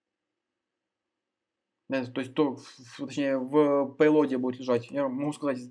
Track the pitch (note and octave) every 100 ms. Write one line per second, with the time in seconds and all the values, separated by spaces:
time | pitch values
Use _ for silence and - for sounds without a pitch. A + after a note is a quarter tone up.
0 | _ _ _ _ _ _ _ _ _ _
1 | _ _ _ _ _ _ _ _ - C3
2 | A#2+ C3+ B2 - D3 B2 - - A#2+ -
3 | C3+ D3 C#3 C3+ B2+ D3+ D3 C#3+ C3+ -
4 | D3+ D3+ C3+ B2+ B2+ B2+ B2+ A#2+ - C#3
5 | C3+ B2+ D3 C#3+ C#3+ B2 B2